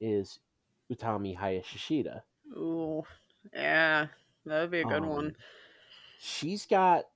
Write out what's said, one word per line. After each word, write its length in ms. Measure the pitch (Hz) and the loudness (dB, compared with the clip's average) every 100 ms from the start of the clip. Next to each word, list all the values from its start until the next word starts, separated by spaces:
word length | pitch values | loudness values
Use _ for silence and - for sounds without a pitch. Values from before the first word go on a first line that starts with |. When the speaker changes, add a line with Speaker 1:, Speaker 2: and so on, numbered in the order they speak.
Speaker 1:
is 380 | 110 104 98 - _ _ _ _ - | 0 0 0 -8 _ _ _ _ -12
Utami 440 | 123 113 107 98 92 | -6 -4 -2 -4 -4
Hayashishida. 840 | 98 92 - 101 - 156 95 65 - _ 302 247 | -2 -2 -6 -10 -4 -2 -2 -8 -16 _ -18 -8
Speaker 2:
Ooh, 460 | 165 165 160 156 151 - _ _ - | -6 -4 -4 -6 -8 -16 _ _ -16
yeah, 540 | - 143 156 160 156 151 - _ _ - | -4 0 4 4 2 0 -6 _ _ -4
that 140 | 156 | -2
would 100 | 170 | 0
be 100 | 175 | 0
a 40 | |
good 180 | 156 147 | 0 0
Speaker 1:
Um, 60 | 160 | 0
Speaker 2:
one. 280 | 147 151 - - - - - _ - - - | -2 -4 -8 -16 -20 -20 -20 _ -20 -20 -16
Speaker 1:
she's 480 | - - 147 202 - | -10 -6 -4 -6 2
got 380 | 196 185 170 - | 6 8 6 4